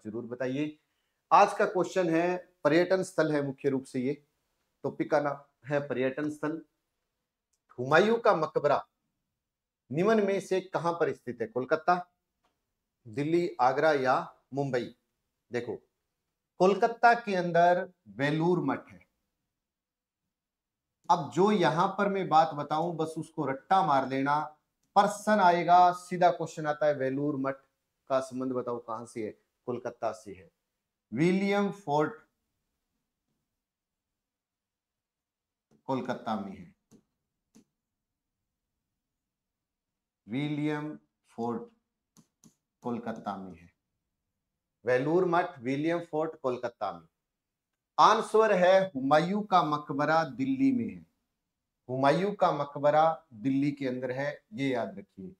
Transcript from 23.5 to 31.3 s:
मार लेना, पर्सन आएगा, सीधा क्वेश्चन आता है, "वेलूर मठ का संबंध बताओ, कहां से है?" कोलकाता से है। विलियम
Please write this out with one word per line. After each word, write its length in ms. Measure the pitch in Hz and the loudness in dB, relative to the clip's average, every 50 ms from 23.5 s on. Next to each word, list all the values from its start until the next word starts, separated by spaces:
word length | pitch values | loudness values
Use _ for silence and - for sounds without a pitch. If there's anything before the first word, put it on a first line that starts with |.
| 135 135 _ - 190 190 185 | -4 -6 _ 0 2 2 4
मार 220 | 160 139 135 131 127 | 2 2 0 0 0
लेना, 320 | 135 135 135 143 147 151 151 - - _ _ _ _ _ _ _ - | -4 -4 -2 -2 -2 -2 -2 -6 -10 _ _ _ _ _ _ _ 2
पर्सन 440 | 196 208 202 208 - - - 214 208 | 2 2 2 0 -4 -2 0 2 4
आएगा, 520 | 190 175 175 175 170 165 175 180 180 180 | 4 4 4 4 4 6 6 8 8 6
सीधा 400 | 175 - - - 185 175 180 175 | 4 0 -8 -8 -2 2 2 2
क्वेश्चन 360 | 175 - 165 151 - 165 151 151 | 2 2 -6 -10 -8 -6 -4 -4
आता 180 | 147 - 156 | -2 0 0
है, 80 | 151 147 | 0 0
"वेलूर 420 | 127 131 131 135 139 143 147 147 | 0 -2 -4 -2 -2 -4 -4 -4
मठ 200 | 135 135 135 135 - _ _ _ _ _ _ _ _ _ - | -4 -4 -6 -6 -8 _ _ _ _ _ _ _ _ _ -2
का 100 | 135 131 | -2 -2
संबंध 320 | 127 - 123 127 131 131 | -2 -4 -8 -8 -6 -4
बताओ, 280 | 127 123 117 123 120 117 | -4 -6 -4 -6 -8 -8
कहां 260 | - - 110 113 120 | -8 -10 -10 -10 -12
से 200 | 117 - 120 107 | -12 -10 -10 -10
है?" 60 | 104 - _ _ _ _ _ - | -10 -10 _ _ _ _ _ -10
कोलकाता 460 | - 120 117 - 120 - - - 110 | -8 -8 -8 -8 -10 -10 -6 -6 -6
से 220 | 107 - - 104 92 | -6 -8 -16 -20 -20
है। 180 | 90 92 _ _ _ _ _ _ _ _ _ _ _ _ - 104 | -20 -20 _ _ _ _ _ _ _ _ _ _ _ _ -10 -4
विलियम 580 | 120 160 180 | 0 0 2